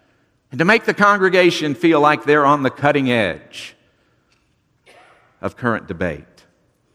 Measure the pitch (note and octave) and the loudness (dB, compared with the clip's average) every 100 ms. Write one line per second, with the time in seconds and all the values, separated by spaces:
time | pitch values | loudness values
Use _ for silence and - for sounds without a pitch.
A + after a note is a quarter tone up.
0 | _ _ _ _ _ B2 E3 A#3 A3 G#3 | _ _ _ _ _ -4 0 0 -2 0
1 | G3+ G3+ F#3+ F3+ F3+ E3 D#3 C#3 E3 D#3+ | 2 2 2 2 2 0 -4 -2 0 2
2 | D3 D3+ C3+ D3 C#3+ D3 C3+ - C#3+ D3 | 2 2 0 2 2 2 -2 -2 0 0
3 | C3 A#2+ G2 D2 - - - - _ _ | 0 0 -2 -4 -14 -20 -20 -20 _ _
4 | _ _ _ _ _ _ _ _ _ - | _ _ _ _ _ _ _ _ _ -20
5 | _ _ _ _ G2 - B2 A2 - E2+ | _ _ _ _ -12 -6 -6 -6 -8 -8
6 | F2+ C#2+ - _ _ _ _ _ _ | -6 -8 -16 _ _ _ _ _ _